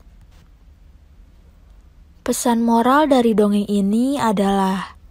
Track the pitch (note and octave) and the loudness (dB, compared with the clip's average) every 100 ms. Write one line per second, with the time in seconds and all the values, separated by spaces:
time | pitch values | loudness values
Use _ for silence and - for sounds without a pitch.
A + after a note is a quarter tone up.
0 | - - - - - - - - - - | -20 -20 -20 -20 -20 -20 -20 -20 -20 -20
1 | - - - - - - - - - - | -20 -20 -20 -20 -20 -20 -20 -20 -20 -20
2 | - - - A#3+ B3+ A#3 A#3 A#3 A#3 C#4 | -20 -14 -8 -4 -2 0 0 2 2 2
3 | D4+ C4+ A#3 G#3 G#3 G#3 G3+ G#3 G3 G#3+ | 4 2 2 2 0 0 -2 -2 0 0
4 | B3+ C#4+ A3+ G3+ G3 G3 F#3+ F#3+ - - | -2 -2 -2 0 0 0 -2 -4 -8 -16
5 | - | -20